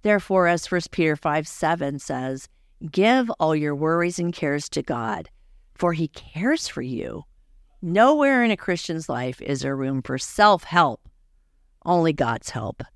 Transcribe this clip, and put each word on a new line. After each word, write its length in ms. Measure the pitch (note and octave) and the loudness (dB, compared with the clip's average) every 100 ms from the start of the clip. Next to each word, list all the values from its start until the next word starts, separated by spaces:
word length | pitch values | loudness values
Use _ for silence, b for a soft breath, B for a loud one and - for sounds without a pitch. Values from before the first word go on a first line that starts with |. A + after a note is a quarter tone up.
Therefore, 460 | G#3 G#3 - F#3+ F3 | 4 2 4 4 4
as 200 | F3 - | 2 0
First 220 | F3+ - | -4 -2
Peter 240 | - D#3+ D3+ | 0 0 2
five 320 | D#3+ D3+ D3+ | 0 -2 -4
seven 520 | - D#3+ E3+ C#3+ C#3+ | -2 0 0 -2 -6
says, 500 | - C3 C3 C3+ - _ _ _ D#3 | -6 -6 -4 -8 -10 _ _ _ -6
"Give 380 | D#3+ G#3 C4 A#3 - | 2 4 4 0 0
all 160 | D#3+ D#3 | 0 2
your 200 | D3+ C#3+ | 0 -2
worries 440 | D#3 E3+ F3 F3 | 0 0 0 -2
and 140 | E3+ | -4
cares 340 | E3 D3+ D3 - | -2 -2 -2 -4
to 120 | - | -6
God, 480 | C3 A#2+ A2+ G2+ - _ _ - _ _ | -4 -4 -4 -6 -10 _ _ -20 _ _
for 180 | F3 | -2
he 140 | E3 D#3+ | 0 -4
cares 600 | - - D#3 A3 D#4+ - | -6 -16 -6 -2 -2 -4
for 140 | - | -10
you." 440 | B2+ B2+ - - - _ _ _ _ _ | -8 -8 -8 -10 -16 _ _ _ _ _
Nowhere 600 | F3 F#3 A#3+ D4+ C#4 C4 | -2 4 6 6 4 4
in 60 | A#3 | 2
a 80 | G#3 | 0
Christian's 520 | - F3 - D#3+ D#3+ | -2 -4 -2 -6 -4
life 320 | B2 B2+ B2+ | -4 -4 -6
is 200 | - C#3 | -6 -4
there 140 | C3+ C3+ | -4 -4
room 260 | C3+ C3+ | -2 -4
for 160 | - C3 | -4 -8
self-help, 920 | - - G#3 F#3 - F3 D3+ A2+ - _ _ _ _ _ _ _ - | -6 4 6 6 2 2 2 0 -14 _ _ _ _ _ _ _ 0
only 280 | F3 E3 | 2 2
God's 380 | D3 A#2+ A#2 - | 0 -2 -2 -6
help. 320 | B2+ A2 - - | -8 -8 -10 -16